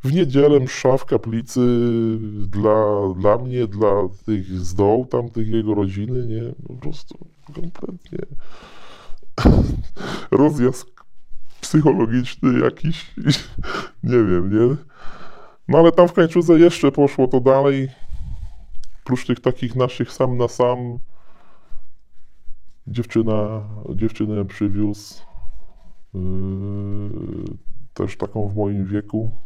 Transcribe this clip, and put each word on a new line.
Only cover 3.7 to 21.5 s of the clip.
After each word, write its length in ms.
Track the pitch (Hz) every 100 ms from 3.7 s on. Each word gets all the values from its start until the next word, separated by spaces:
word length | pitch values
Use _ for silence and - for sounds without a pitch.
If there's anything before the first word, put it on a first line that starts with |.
| 101 107 101 95 98 -
tych 180 | 107
z 300 | 95 92 92
dołu, 320 | 92 101 117 123
tam, 220 | 123 120
tych 200 | 113 98
jego 260 | 113 107
rodziny, 520 | 104 95 98 110 127 120
nie? 400 | 110 117 - -
Po 80 |
prostu 440 | 127 143 151 - - - _ -
kompletnie 640 | - 170 - - 180 - - - - - - - - - - - - - -
<laughs> 960 | - - - - - - - - -
rozjazd 560 | - 151 147 123 131 - - - - - - - -
psychologiczny 1000 | - 156 151 180 110 123 120 - 135 123
jakiś, 540 | 127 - 156 165 - - - - -
<laughs> 480 | - - - - -
nie 220 | 113 123
wiem, 260 | 104 90 98
nie? 240 | 107 120 151 - - - - - - - - -
No 100 | 165
ale 140 | 165
tam 160 | 165 175
w 40 |
Kańczudze 460 | 190 165 175 170 160
jeszcze 340 | 170 - 143
poszło 360 | 139 143 - 131
to 120 | 131
dalej. 480 | 131 135 139 139 131 - - - - - - - - - - -
Prócz 220 | - 123 -
tych 140 | 123
takich 360 | 131 - 123 123
naszych 360 | 123 - 123
sam 240 | - 131 123
na 120 | 120
sam. 500 | - 123 123 123 123 - - - - -